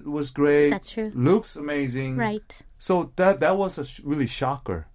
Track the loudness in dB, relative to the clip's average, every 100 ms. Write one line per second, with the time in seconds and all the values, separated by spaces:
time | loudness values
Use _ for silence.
0 | -6 -6 -4 2 4 6 4 2 -4 -8
1 | -6 0 2 2 0 -10 -6 -4 -4 -4
2 | -4 -2 -2 -4 -10 -20 -20 -8 -2 0
3 | 0 2 2 4 2 2 0 -4 -10 -8
4 | -4 -2 -2 -2 -4 -4 -6 -6 -8